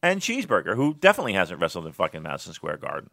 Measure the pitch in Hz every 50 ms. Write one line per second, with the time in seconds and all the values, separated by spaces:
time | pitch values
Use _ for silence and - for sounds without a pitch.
0 | - 175 185 196 190 - 233 262 233 165 123 95 73 82 98 117 135 151 156 147
1 | - 190 208 - 185 127 101 95 90 82 90 73 85 82 - 90 80 80 78 -
2 | 90 80 - 80 78 78 71 71 - - 82 - - 80 78 78 - - 73 76
3 | 76 -